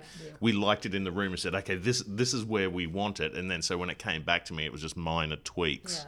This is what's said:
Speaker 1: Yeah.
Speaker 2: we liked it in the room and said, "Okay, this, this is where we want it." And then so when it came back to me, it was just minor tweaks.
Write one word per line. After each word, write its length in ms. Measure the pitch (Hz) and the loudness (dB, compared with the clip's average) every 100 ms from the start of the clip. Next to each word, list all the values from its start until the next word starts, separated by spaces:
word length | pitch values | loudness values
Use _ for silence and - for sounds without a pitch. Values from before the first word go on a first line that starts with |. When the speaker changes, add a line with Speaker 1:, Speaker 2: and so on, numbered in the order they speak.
| - - 80 | -14 -14 -12
Speaker 1:
Yeah. 60 | - | 2
Speaker 2:
we 100 | 113 | 4
liked 340 | 101 101 104 110 | 6 4 4 2
it 80 | |
in 120 | 98 95 | -2 0
the 60 | |
room 200 | 90 98 | 0 0
and 80 | 90 | 0
said, 160 | 90 92 | 0 -2
"Okay, 200 | - 92 | 0 0
this, 280 | 101 123 104 | 2 2 0
this 280 | 101 123 | 0 2
is 100 | 131 | 0
where 260 | 110 107 95 | 0 2 2
we 180 | 90 85 | 0 -2
want 340 | 92 104 98 | 0 0 0
it." 120 | 78 82 | -2 -2
And 140 | 92 | -2
then 120 | 87 | -2
so 160 | - 90 | 0 0
when 120 | 87 | -2
it 80 | 78 | -4
came 260 | 110 80 | -2 -2
back 200 | 78 87 - | 2 0 0
to 80 | |
me, 120 | 80 78 | -4 -4
it 60 | |
was 100 | 73 | -4
just 160 | 78 87 | -6 -4
minor 400 | 82 82 78 73 | 0 2 0 -2
tweaks. 680 | - - 82 67 - - | -4 0 2 0 -4 -8